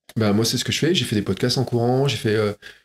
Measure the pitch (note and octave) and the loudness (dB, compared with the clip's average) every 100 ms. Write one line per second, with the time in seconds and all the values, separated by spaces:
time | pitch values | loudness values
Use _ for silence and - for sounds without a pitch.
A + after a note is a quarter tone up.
0 | - - G#2+ G2+ A2+ B2+ - - D3 F#3 | -10 -2 2 2 2 0 -2 0 0 0
1 | B2 G#2 G2 F#2+ B2 C3+ B2 A#2+ A#2+ C3 | 0 0 -2 -2 0 0 0 0 2 2
2 | C#3 A2+ A2+ G#2+ G#2 G2+ - - | 0 0 0 0 0 -4 -12 -20